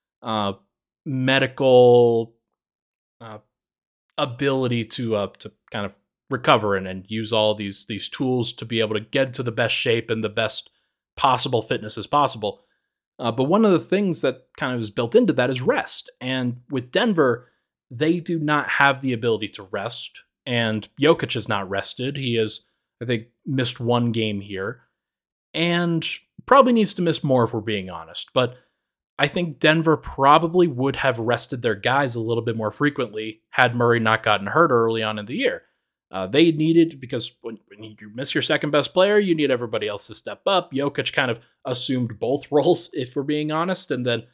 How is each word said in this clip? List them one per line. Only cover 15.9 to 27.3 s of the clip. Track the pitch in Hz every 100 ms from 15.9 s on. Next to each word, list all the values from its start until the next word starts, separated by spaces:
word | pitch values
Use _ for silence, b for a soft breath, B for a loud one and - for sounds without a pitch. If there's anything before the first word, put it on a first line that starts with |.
| - - -
And | 127 131 123 123 -
with | 131 123
Denver, | 185 233 175 135 117 b b b _ -
they | 117 151 175
do | 160 165
not | 151 147 123
have | - 139 131
the | 135
ability | 117 117 107 101
to | -
rest. | 95 104 107 - - - - _ -
And | 120 117 110 - -
Jokic | 139 165 127 120
is | 101
not | 104 95
rested. | 98 - - 131 143
He | 131 117
has, | 107 - _ _ _ -
I | 120
think, | 117 - _ -
missed | 131 123 -
one | 117 120 120
game | 113 107 101
here | 101 95 98 123 _ _ _ _ _ _ _ 151
and | 170 175 170 165 - - _ _ -
probably | 269 254
needs | 233 202
to | -
miss | 170 -
more | 147